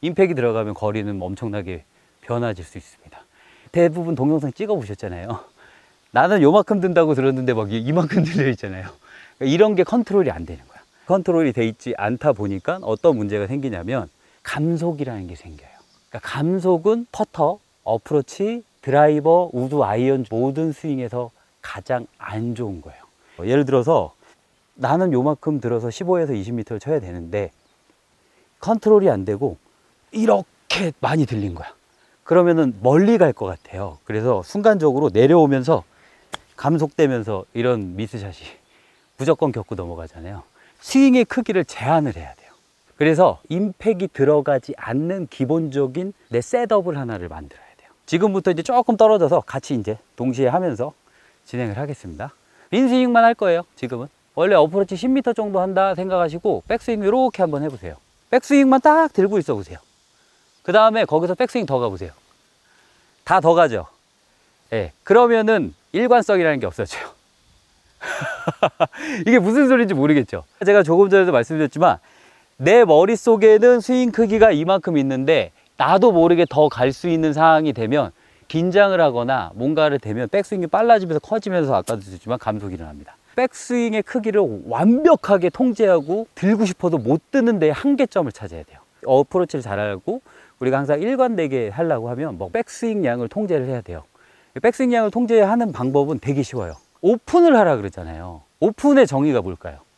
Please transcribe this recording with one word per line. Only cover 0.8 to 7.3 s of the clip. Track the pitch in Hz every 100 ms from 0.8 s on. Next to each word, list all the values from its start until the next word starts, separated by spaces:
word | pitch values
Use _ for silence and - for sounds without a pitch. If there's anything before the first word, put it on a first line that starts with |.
| 107 104 104 101
엄청나게 | 90 98 117 104 92 87 _ _ _ _
변화질 | - 120 120 98
수 | 82 -
있습니다. | - _ _ - _ _ _ _ _
대부분 | 175 170 156 170
동영상 | 151 135 156 143
찍어보셨잖아요. | - 208 202 104 104 104 90 92 110 - _ _ _ _ _ _
나는 | 120 160 202
요만큼 | 147 190 190 208
든다고 | 185 170 160
들었는데 | 139 131